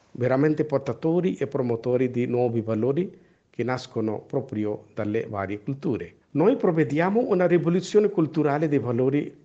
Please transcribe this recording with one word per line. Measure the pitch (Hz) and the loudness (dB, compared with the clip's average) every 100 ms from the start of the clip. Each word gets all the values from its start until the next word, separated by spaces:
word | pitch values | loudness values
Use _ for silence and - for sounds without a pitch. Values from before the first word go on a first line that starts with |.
| _ | _
veramente | - 123 131 151 151 | -4 0 2 2 2
portatori | - 135 135 117 160 175 185 185 | 0 -2 -2 -4 0 0 0 -2
e | 131 | -4
promotori | 135 123 113 123 123 127 | -2 -2 -2 0 0 0
di | 120 123 | 0 -2
nuovi | 120 123 113 | 0 0 0
valori | 110 110 120 143 196 - _ _ _ | -2 0 0 0 -2 -8 _ _ _
che | - | -6
nascono | 117 127 - 117 110 104 | -4 -4 -6 -4 -4 -4
proprio | - 135 - 107 104 107 - | -6 -6 -4 -4 -4 -6 -10
dalle | - 104 110 - | -8 -4 -4 -4
varie | 101 95 104 | -6 -6 -6
culture. | - 139 180 110 85 - _ | -8 -6 -4 -4 -6 -18 _
Noi | 143 185 269 | 2 2 2
provvediamo | 202 160 139 147 180 214 262 | 2 2 2 0 0 0 2
una | 185 175 | 2 4
rivoluzione | 175 151 185 180 208 208 | 4 2 0 2 2 4
culturale | 202 156 160 147 147 160 | 2 0 2 0 2 2
dei | 143 | 0
valori | 117 117 131 143 - - | 0 0 2 0 -2 -10